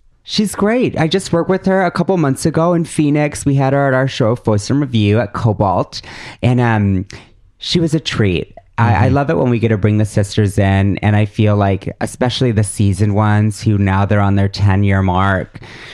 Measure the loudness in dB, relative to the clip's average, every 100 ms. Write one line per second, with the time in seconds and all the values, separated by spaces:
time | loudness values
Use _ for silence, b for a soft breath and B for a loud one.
0 | _ _ -6 -4 -2 -2 -2 0 -2 -2
1 | -2 -2 -2 -2 0 -2 0 0 0 -2
2 | -2 0 0 0 -2 0 0 0 -2 -2
3 | 0 0 0 -2 -2 0 2 2 2 0
4 | 0 0 0 0 0 0 0 -2 0 0
5 | 2 2 0 -2 -2 0 0 0 -4 -10
6 | B B B B 0 2 2 2 2 0
7 | -4 B B _ _ _ -4 -2 0 -2
8 | -2 0 0 0 -4 -14 -10 -2 2 2
9 | 2 2 0 0 0 0 0 2 2 2
10 | 0 -2 0 0 0 2 2 2 2 0
11 | 2 2 0 0 2 2 0 -2 -6 -8
12 | -8 -2 -2 0 0 0 -2 0 0 2
13 | 0 2 2 2 0 0 0 2 2 2
14 | 2 2 2 2 0 0 0 2 2 2
15 | 2 0 0 0 -4 -14 B B B